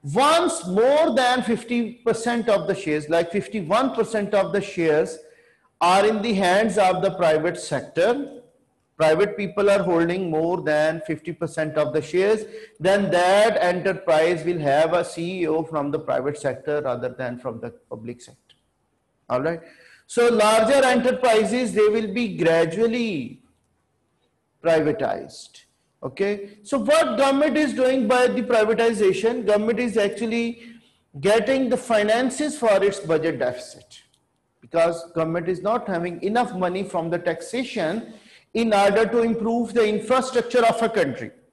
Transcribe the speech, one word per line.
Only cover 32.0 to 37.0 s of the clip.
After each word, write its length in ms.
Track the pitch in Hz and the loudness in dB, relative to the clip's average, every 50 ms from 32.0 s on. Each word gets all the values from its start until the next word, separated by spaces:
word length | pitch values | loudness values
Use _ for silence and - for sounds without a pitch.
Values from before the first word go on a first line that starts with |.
| 208 208 220 233 254 254 247 - 302 294 - - | 2 2 2 2 0 -2 -2 -2 -4 -4 -4 0
for 240 | 240 226 202 196 | 2 2 4 4
its 160 | 190 202 196 - | 4 2 0 -2
budget 400 | - 160 165 156 156 165 156 123 | -2 0 0 0 0 -2 -2 0
deficit, 640 | 127 123 127 - - - - - - _ - - _ _ _ _ _ _ _ _ _ _ _ _ | -4 -4 -4 -6 -14 -18 -20 -20 -20 _ -20 -20 _ _ _ _ _ _ _ _ _ _ _ _
because 520 | - 123 - 165 165 170 170 170 - - | -20 -4 0 2 2 2 0 -4 -10 -8
government 360 | - 165 160 160 165 175 175 180 | -4 -2 -2 -2 -2 -4 -2 -4
is 140 | 185 175 | -6 -4
not 240 | 180 202 226 247 220 | -2 -2 -2 -2 -4
having 340 | 208 185 170 170 180 170 - - | -4 -4 -4 -4 -6 -8 -6 -6
enough 300 | 196 214 240 240 233 - | -2 0 0 -2 -2 -2
money 280 | 185 185 175 180 190 | -4 -4 -2 -2 -4
from 260 | 196 190 - 175 | -6 -6 -6 -6